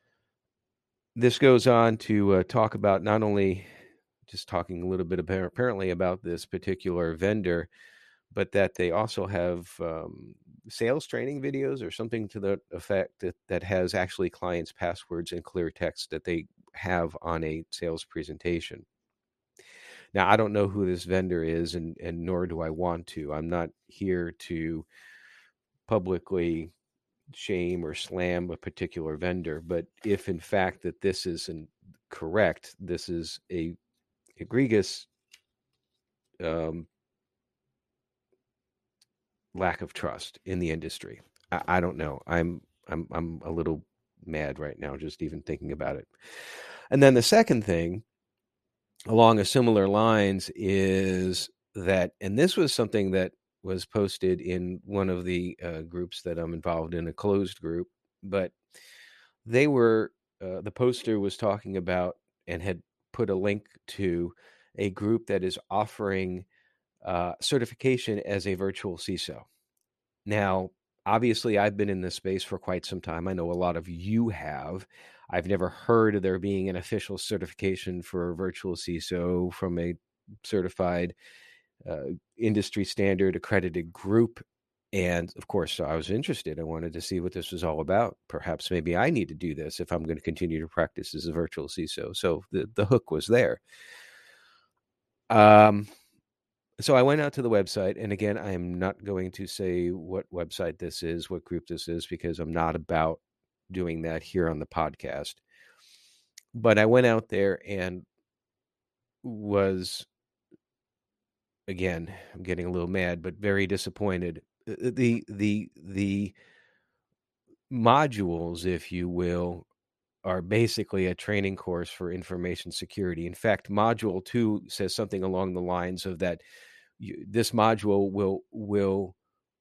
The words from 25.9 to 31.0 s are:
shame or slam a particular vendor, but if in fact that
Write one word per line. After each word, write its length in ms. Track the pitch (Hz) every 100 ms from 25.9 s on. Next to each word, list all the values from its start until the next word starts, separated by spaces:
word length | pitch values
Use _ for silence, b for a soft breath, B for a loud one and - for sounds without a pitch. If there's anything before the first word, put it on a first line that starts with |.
| 110 92 92 - 95 85 82 80 - _ _ _ _ -
shame 500 | 135 - 92 87 90
or 100 | 82
slam 580 | 78 - 92 90 87 90
a 40 | 82
particular 600 | - - 87 - 80 76
vendor, 440 | 87 90 82 78
but 260 | 82 87 82 _
if 240 | 110 98 -
in 100 | 87
fact 440 | - 101 92 90
that 180 | 92 78